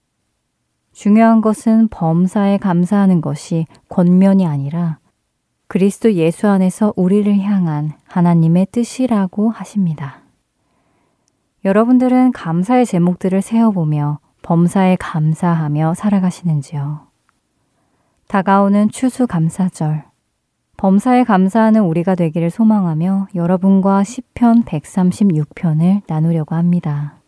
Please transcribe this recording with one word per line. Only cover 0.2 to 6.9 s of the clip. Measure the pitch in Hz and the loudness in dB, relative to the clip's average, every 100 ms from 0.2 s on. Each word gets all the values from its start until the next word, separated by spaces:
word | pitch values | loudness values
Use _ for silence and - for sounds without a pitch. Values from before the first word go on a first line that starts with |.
| _ _ _ _ _ _ _ | _ _ _ _ _ _ _
중요한 | - 202 214 226 226 | -6 2 4 4 4
것은 | 220 208 226 226 220 | 2 -2 0 2 0
범사에 | - 160 165 185 208 196 202 | 0 -2 0 0 0 0 0
감사하는 | 196 175 175 202 196 175 | 0 0 0 2 2 2
것이 | 147 151 - 165 160 - - | -2 -8 -6 -6 -6 -10 -8
권면이 | - 180 180 196 190 175 | 0 2 4 4 2 0
아니라 | 139 143 170 170 151 _ _ _ _ _ _ - | -2 -6 -4 -6 -6 _ _ _ _ _ _ -8
그리스도 | 170 196 - 226 | -2 -2 0 -2
예수 | 180 160 - 208 | 0 0 0 0
안에서 | 196 185 - 208 | 2 0 0 -2